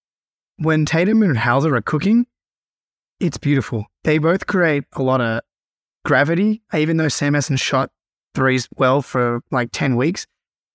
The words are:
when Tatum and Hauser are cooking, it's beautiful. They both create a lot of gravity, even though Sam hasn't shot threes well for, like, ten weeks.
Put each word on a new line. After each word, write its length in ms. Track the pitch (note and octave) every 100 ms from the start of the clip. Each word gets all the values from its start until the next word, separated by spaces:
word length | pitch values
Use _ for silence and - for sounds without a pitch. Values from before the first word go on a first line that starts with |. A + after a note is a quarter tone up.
| _ _ _ _ _ -
when 260 | D#3 D#3
Tatum 380 | D3+ E3 F#3 A3
and 140 | G3+ A#2
Hauser 360 | A2+ B2+ D#3
are 60 | B2+
cooking, 440 | - D#3 G3 A#3 A#3+ _ _ _ _ _ _ _ _ -
it's 180 | F3 -
beautiful. 480 | C#3 C3+ - A2+ G#2 _
They 140 | - D#3
both 280 | D#3+ F#3+ -
create 380 | F#3+ E3+ C#3+ -
a 100 | -
lot 180 | C3 C3
of 180 | A#2 A2+ - _ _ _ _ _
gravity, 580 | - C3+ C#3+ E3+ G#3 G#3+ _
even 240 | D#3 D3+ E3
though 100 | D#3
Sam 240 | - C#3+
hasn't 240 | D3 C#3 C3+
shot 320 | - C3 C3+ _ _ _ _
threes 340 | - C3 C3 - -
well 240 | C3 C#3
for, 420 | - C3 A#2+ A#2+ -
like, 200 | C3 A#2+
ten 240 | - D3 A#2+
weeks. 300 | C#3+ G3+ - _ _ _ _